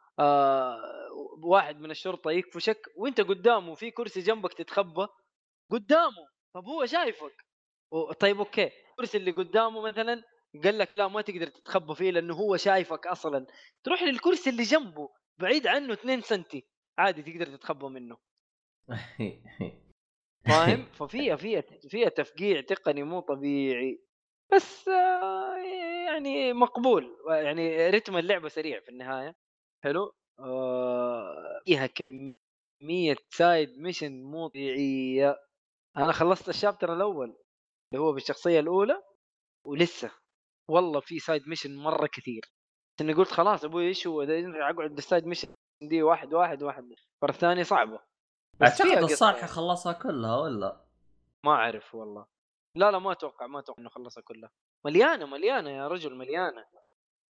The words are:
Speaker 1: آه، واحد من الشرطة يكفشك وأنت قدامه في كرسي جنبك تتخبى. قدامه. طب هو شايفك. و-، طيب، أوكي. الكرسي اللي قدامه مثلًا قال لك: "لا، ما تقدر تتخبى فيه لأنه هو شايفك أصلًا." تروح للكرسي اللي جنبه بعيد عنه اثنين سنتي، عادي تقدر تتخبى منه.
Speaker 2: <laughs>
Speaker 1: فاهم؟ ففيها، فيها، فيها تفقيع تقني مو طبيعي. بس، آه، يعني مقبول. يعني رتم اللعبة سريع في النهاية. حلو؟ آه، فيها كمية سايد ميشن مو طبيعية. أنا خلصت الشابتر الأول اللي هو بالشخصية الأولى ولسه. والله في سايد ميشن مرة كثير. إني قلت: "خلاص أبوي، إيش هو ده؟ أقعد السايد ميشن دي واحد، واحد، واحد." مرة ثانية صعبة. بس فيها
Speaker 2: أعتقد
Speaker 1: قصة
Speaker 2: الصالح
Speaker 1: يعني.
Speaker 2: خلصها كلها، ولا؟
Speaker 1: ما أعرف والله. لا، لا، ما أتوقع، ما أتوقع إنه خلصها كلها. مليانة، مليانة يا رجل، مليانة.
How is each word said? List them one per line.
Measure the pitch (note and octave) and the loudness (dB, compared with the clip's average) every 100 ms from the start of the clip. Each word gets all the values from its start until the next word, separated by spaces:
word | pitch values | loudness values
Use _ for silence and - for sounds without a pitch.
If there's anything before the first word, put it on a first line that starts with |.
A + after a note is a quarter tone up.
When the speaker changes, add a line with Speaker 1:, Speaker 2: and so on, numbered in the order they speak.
| _ - | _ 2
Speaker 1:
آه، | D3 C#3+ C#3 C3+ B2+ A#2 B2 B2+ B2 - - D3+ | 4 6 6 4 0 -4 -12 -12 -14 -14 -14 -8
واحد | E3 F#3+ D3+ D3+ | 4 4 4 -4
من | D#3 | -12
الشرطة | D3+ F#3+ F3 D#3 | -10 -8 -6 -2
يكفشك | E3+ F3+ F3 A3 G#3+ - - | -2 -2 -4 -2 -2 -6 -8
وأنت | B3 B3 | -2 0
قدامه | F#3 F#3+ G#3 A3+ F3 D#3 | 0 2 4 4 2 -10
في | A3+ | -10
كرسي | A#3 A#3 F#3+ | -8 -8 -2
جنبك | F3+ A3 F#3 | -2 0 -4
تتخبى. | - E3 - F#3 D#3+ G3+ _ _ _ _ _ _ | -6 -4 -2 -2 -4 -6 _ _ _ _ _ _
قدامه. | A3+ G3+ D#4 D#4+ F#3+ D3+ _ _ F3+ | -4 4 4 4 -2 -14 _ _ -16
طب | F#3 | -10
هو | D#4+ A#3+ | -4 -2
شايفك. | D#4+ D4 - D3 - _ _ _ _ _ | 0 -2 -4 -12 -18 _ _ _ _ _
و-، | D#3+ D#3+ | -4 -4
طيب، | - G3+ G3+ | 0 2 2
أوكي. | G3+ - F3+ - _ | -2 -2 -2 -4 _
الكرسي | - A#3+ G#3 | -10 -4 -2
اللي | F#3 | -2
قدامه | E3+ F3+ G#3+ A3+ A3 | -2 0 2 2 -2
مثلًا | G#3+ G#3+ A3+ A#3 - _ _ D3 | -6 -4 -4 -4 -8 _ _ -2
قال | F3+ G#3+ | 0 2
لك: | F#3 - | 0 0
"لا، | G3 | -2
ما | G#3 | -2
تقدر | G#3 F3+ D#3+ | -6 -6 -8
تتخبى | - - F#3+ D#3 D3+ | -10 -4 -2 -2 -2
فيه | F#3 | 0
لأنه | E3+ E3+ E3 | 0 -2 -2
هو | G#3 F3+ | 0 2
شايفك | G3+ F#3+ E3+ D#3+ F3 | 4 2 2 -6 -6
أصلًا." | F3+ D#3+ C3+ C3 - - _ | -6 -4 -4 -6 -14 -20 _
تروح | - - | -4 0
للكرسي | F4 B3 E4+ F#4 C4+ | 0 0 2 2 0
اللي | A#3+ | -2
جنبه | A3 D#4 A3+ D3+ C#3+ _ _ - | 2 2 0 -10 -16 _ _ -6
بعيد | F#3 D4 A3 | 0 2 2
عنه | B3+ C#4 | 0 -2
اثنين | G#3 B3 C4 | -6 -4 -4
سنتي، | - G3+ E3 C#3 - _ _ - | -2 -4 -4 -14 -14 _ _ 0
عادي | F#3+ D#3 | 2 0
تقدر | D3+ E3 E3 | -8 -8 -10
تتخبى | C#3 - D3 C#3 | -8 -8 -8 -10
منه. | C3 A#2+ A#2 _ _ _ _ _ _ - | -12 -16 -18 _ _ _ _ _ _ -14
Speaker 2:
<laughs> | A#2 - - G#2 - - - - - _ _ _ _ _ _ A2 | -12 -12 -8 -8 -10 -18 -12 -10 -12 _ _ _ _ _ _ 4
Speaker 1:
فاهم؟ | D#3 E3 A2 - | 6 6 4 -2
ففيها، | - D3 B3 C#4 D3 | -12 -10 -2 0 0
فيها، | G3 G3 - - C#3 | -2 -4 -4 -12 -8
فيها | G#3 G#3+ | 0 2
تفقيع | - C#3+ - G3+ D#3+ | 2 -4 -2 0 0
تقني | C3 F#3+ E3 C#3+ | 0 -2 0 -2
مو | D3 F3+ | -4 -6
طبيعي. | E3+ C#3 C#3+ C#3 C3+ B2 C3 - _ _ _ _ _ G4 | -4 -4 -2 0 0 0 -2 -6 _ _ _ _ _ 0
بس، | - - - | 0 -10 -2
آه، | F#4 F4+ F4+ F#4+ F#4+ F#4+ F#4 F#4 F#4 E4+ F4 F4 | 2 2 0 -2 -6 -6 -8 -10 -10 -8 -8 -6
يعني | D#4 C#4 C#4 C4 | -4 -4 -2 -2
مقبول. | A#3+ A#3+ A#3+ B3+ G3 B2+ - D#3+ | 2 2 4 4 4 2 -8 -2
يعني | D#3 D3+ D#3+ E3 D#3+ E3+ | 0 0 0 0 2 4
رتم | G#3 A3 F#3 | 4 2 -2
اللعبة | F3 F#3+ D3+ | -2 -4 -6
سريع | D#3+ D3+ G#2+ | -8 -6 -8
في | - | -12
النهاية. | B2 B2+ C3 C#3 - _ _ _ _ | -14 -8 -8 -8 -14 _ _ _ _
حلو؟ | C#3+ D#3+ G3+ - _ - | -4 -2 -4 -8 _ -16
آه، | C3 C3 C3 B2+ B2+ B2 B2 A#2+ F#2+ D2+ D#2+ - - | -8 -4 -2 -2 -2 -2 -2 -4 -8 -12 -12 -8 0
فيها | D3 C3 | 2 0
كمية | - - C3 C3+ B2 _ _ _ _ C#3+ F3 E3 C3+ - | -6 -12 -14 -14 -16 _ _ _ _ -6 0 0 0 -4
سايد | - F3 E3+ C#3+ B2+ | 2 4 4 0 -6
ميشن | F3 E3+ D3+ C3 | -10 -8 -10 -10
مو | C3+ D#3+ D#3+ | -14 -10 -10
طبيعية. | C#3 C#3 C3 C#3 C3+ C3 C3 C#3 C#3 - _ _ _ _ C#3+ | -6 -6 -2 -2 -2 0 2 2 2 -6 _ _ _ _ -2
أنا | D#3+ | 0
خلصت | - E3+ F#3 - | 2 2 2 0
الشابتر | D#3+ G#3 G3 E3+ | -2 -2 0 -2
الأول | E3+ G#3 E3 A#2+ - _ _ _ _ _ | -2 -2 -2 -6 -10 _ _ _ _ _
اللي | C3 | -2
هو | D#3 | 0
بالشخصية | C3+ - C#3+ F3 E3 | 0 -4 -2 4 4
الأولى | D#3 F#3 G#3 F#4+ - _ _ _ _ _ C#3+ | 4 2 2 0 -6 _ _ _ _ _ -6
ولسه. | C#3+ E3+ - A2+ - _ _ _ _ - | 0 0 0 -12 -12 _ _ _ _ 0
والله | E3 F3+ D3 | 2 2 0
في | - E3 | -4 -8
سايد | - D#3 C#3 | -2 -2 -4
ميشن | D#3+ C#3+ C#3 | -10 -10 -6
مرة | D3+ D#3 D3 | -2 0 -2
كثير. | - - A2+ - _ _ _ _ - | -4 -10 -10 -12 _ _ _ _ -4
إني | D#3 | 0
قلت: | D#3+ F#3 | 2 4
"خلاص | - F#3 F#3 D3+ | 4 4 2 0
أبوي، | E3+ F3 | -2 -2
إيش | F#3 F3 | -2 -4
هو | D#3 | -2
ده؟ | C#3+ E3 F3+ D#3 C#3+ | -2 -2 -4 -4 -4
أقعد | E3 D#3 D3 | -2 -6 -8
السايد | - F3 E3 | 0 0 0
ميشن | F3 - - _ _ | -6 -8 -16 _ _
دي | D3+ D#3+ | -4 2
واحد، | D#3 D#3+ C#3+ | 4 2 2
واحد، | E3 F3 C#3 | 0 2 0
واحد." | C#3+ C3+ B2 A#2 _ _ | -8 -8 -14 -20 _ _
مرة | C#3 | -2
ثانية | C3 F3 F3+ | 2 2 2
صعبة. | E3+ F#3 A2 A2 - _ _ _ _ - | 2 2 2 -2 -16 _ _ _ _ 4
بس | B2 - | 6 8
فيها | F#4+ | 6
Speaker 2:
أعتقد | G#3 | 6
Speaker 1:
قصة | E3 | 4
Speaker 2:
الصالح | D3+ A3 G3 | 6 4 4
Speaker 1:
يعني. | F3 | -2
Speaker 2:
خلصها | E3 E3+ F3 F3 | -4 -2 -2 -4
كلها، | E3+ C4 D3 A2+ B2 | -6 -4 -4 0 0
ولا؟ | D#3 A2 G2 - _ _ _ _ _ _ D3 | -2 -4 -6 -6 _ _ _ _ _ _ 2
Speaker 1:
ما | |
أعرف | C#3+ A#2 A2 - A2+ | 2 2 -2 -12 -14
والله. | G#2+ G2+ G2+ _ _ _ _ E3 | -14 -14 -18 _ _ _ _ 2
لا، | G#3 | 4
لا، | F#3+ | 4
ما | F#3+ | -2
أتوقع، | F3 D3 - B2 | -4 -8 -10 -12
ما | C#3+ | -12
أتوقع | C3 A#2+ | -14 -16
إنه | A#2 | -18
خلصها | B2+ B2 - | -18 -18 -20
كلها. | - A2 A2 _ _ _ D3 | -20 -20 -20 _ _ _ 2
مليانة، | E3 C#4 D4 C#3+ | 4 6 4 -4
مليانة | C#3 G3 C4 D3+ | -2 0 0 -2
يا | C#3 C#3+ | -6 -6
رجل، | F3+ D#3 B2+ | -6 -8 -10
مليانة. | C3 E3 F3+ A#2 A2 _ _ _ _ _ _ | -8 -4 -4 -6 -16 _ _ _ _ _ _